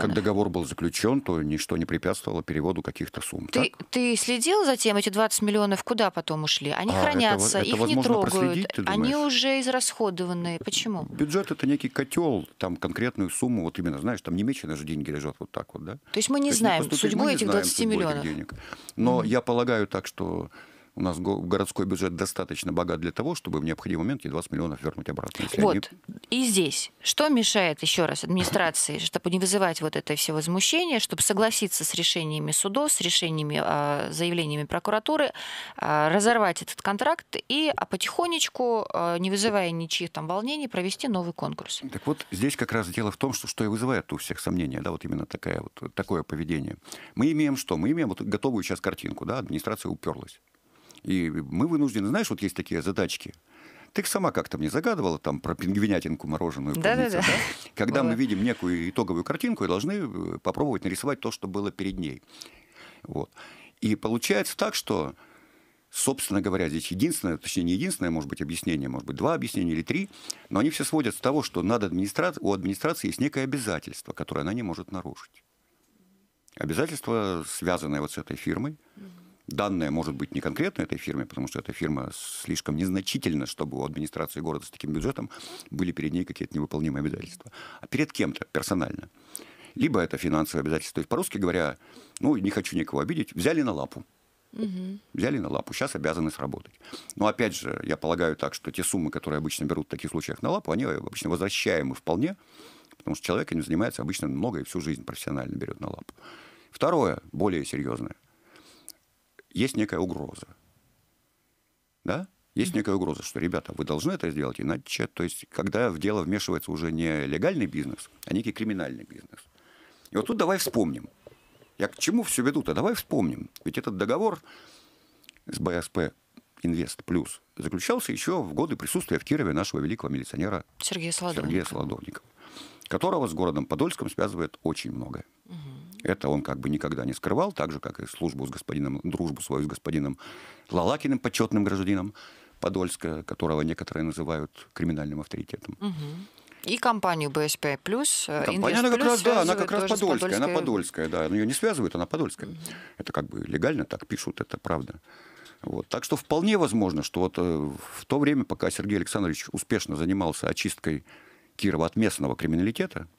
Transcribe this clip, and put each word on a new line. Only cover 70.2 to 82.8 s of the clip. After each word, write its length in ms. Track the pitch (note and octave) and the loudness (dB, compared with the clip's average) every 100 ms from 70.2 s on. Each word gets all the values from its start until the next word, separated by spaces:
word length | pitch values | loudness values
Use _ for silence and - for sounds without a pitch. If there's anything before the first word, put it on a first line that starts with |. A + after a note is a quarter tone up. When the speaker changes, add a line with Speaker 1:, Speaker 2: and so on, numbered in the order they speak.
| - - - | -12 -12 -2
Speaker 1:
но 80 | F#2+ | 2
они 120 | C#3+ | 2
все 120 | - | 2
сводят 300 | C#3+ D#3 A#2 | 0 2 2
с 60 | - | 2
того, 240 | B2+ D3 | 2 2
что 180 | B2+ F2+ | 0 0
над 220 | F2+ A#2 | 2 2
администра-, 500 | G2 F2 G2+ - F3+ D3+ | 2 0 0 2 0 0
у 120 | G2 | 0
администрации 540 | G2 F#2 G2 D3+ E3+ F#2 | 2 0 0 0 0 -2
есть 120 | - | 0
некое 240 | C#3 C#3 | 0 0
обязательство, 680 | C3+ C#3 A2 D#2 - - - | -2 -2 -2 -2 -4 -12 -12
которое 280 | - - C#2+ | -10 -4 -2
она 120 | D2+ | -2
не 120 | A#2 | -2
может 260 | G#2 E2 F2+ | -4 -6 -8
нарушить. 540 | F#2 E2 - - _ _ _ _ _ _ _ _ _ _ _ _ - | -8 -8 -12 -18 _ _ _ _ _ _ _ _ _ _ _ _ -8
Обязательство, 880 | D2+ D#2+ D#3+ D3 - A2+ G2 F2 D2+ | -2 0 0 -2 -2 0 0 -2 -4
связанное 520 | - F2 F2 D2+ D2 | -2 0 0 0 -2
вот 100 | D2 | -4
с 60 | - | -6
этой 180 | - - | -8 -6
фирмой, 400 | E2 E2 C#3 D3+ _ - | -2 -2 -2 -6 _ -20
Speaker 2:
Мгм. 140 | G3 - - _ - | -20 -20 -20 _ -6
Speaker 1:
Данное 420 | - - F2+ D2 | -2 0 0 0
может 240 | D#2 D#2 | 0 -2
быть 200 | C2+ C#2+ | -4 -6
не 80 | C#2+ | -4
конкретно 400 | D#2 C#2+ F3+ - | -4 -2 -2 -2
этой 160 | - D2+ | -4 -4
фирме, 260 | - C#2+ | -4 -6
потому 240 | B1 - C2+ | -6 -6 -6
что 100 | - | -6
эта 140 | - | -8
фирма 380 | B1 D#2 C#2+ C2 | -4 -2 -2 -4
слишком 600 | - - - - E2 - | -10 -12 -10 -6 -4 -2
незначительна, 720 | D2+ | 0